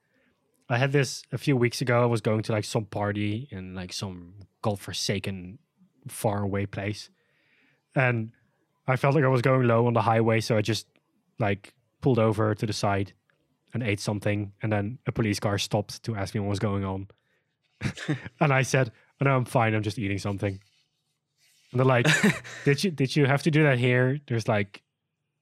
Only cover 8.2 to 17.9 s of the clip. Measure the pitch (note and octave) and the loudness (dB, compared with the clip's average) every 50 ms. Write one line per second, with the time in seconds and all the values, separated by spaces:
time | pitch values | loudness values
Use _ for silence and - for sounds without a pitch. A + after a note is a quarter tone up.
8.2 | A2 A2+ - _ _ _ _ _ _ _ _ _ _ - C3 B2+ - C#3 C3+ D#3+ | -4 -6 -10 _ _ _ _ _ _ _ _ _ _ -2 0 2 4 4 4 4
9.2 | C3+ C3 C3 B2 A#2+ C3+ C3 C3 B2+ A#2 A#2 A#2 A#2+ A#2+ A#2 A#2 G2+ A#2 A2+ A2+ | 4 4 4 4 4 4 4 4 4 4 4 4 4 4 2 2 2 4 4 4
10.2 | A2+ A2+ A2+ A2+ G#2+ - A#2 G#2+ G#2 A2 A2 G#2 - - _ _ _ _ _ _ | 4 4 2 2 0 0 0 0 2 0 -2 -4 -6 -10 _ _ _ _ _ _
11.2 | _ _ _ - A#2 G2+ G2+ G2+ - - _ _ _ _ _ _ - C#3+ B2 A2+ | _ _ _ -4 -2 -2 -2 -4 -6 -14 _ _ _ _ _ _ 0 2 4 4
12.2 | A2 A2 G#2 G#2 A2 G#2+ G#2+ - - G#2 G2 - - G#2 G2+ G2 G2 - - _ | 4 2 2 2 0 0 0 -2 -2 -4 -2 -2 0 0 0 0 -2 -4 -8 _
13.2 | _ _ _ _ _ _ _ _ _ _ - A#2 B2+ G2+ G2 - - - G#2+ G2+ | _ _ _ _ _ _ _ _ _ _ -8 -6 -2 -2 -2 -2 -2 -4 -4 -2
14.2 | - G#2+ G2+ G#2 G#2 G2+ - _ - G#2+ G#2+ G#2 G2+ G#2 B2+ - - - - - | -2 -2 -2 -2 -4 -6 -8 _ -4 -2 -2 -2 -2 -4 -6 -6 -8 -6 -4 -2
15.2 | A#2 G#2 G2+ - - G#2+ G2+ G2 - - - G#2+ G2+ - - - - - A2+ G2 | 0 0 0 0 0 -2 -2 -2 -2 -2 -2 -2 -2 -4 -10 -10 -8 -8 -6 -6
16.2 | G2 F#2 - A2 G2+ G2+ G2+ F#2+ A#2 G#2 G2 G2+ G2 F#2+ F#2+ G2 G2+ - - _ | -6 -6 -4 -4 -2 -2 -2 -2 -2 -2 -2 -2 -4 -4 -4 -6 -8 -12 -16 _
17.2 | _ _ _ _ _ _ _ _ _ _ _ _ - - | _ _ _ _ _ _ _ _ _ _ _ _ -6 -6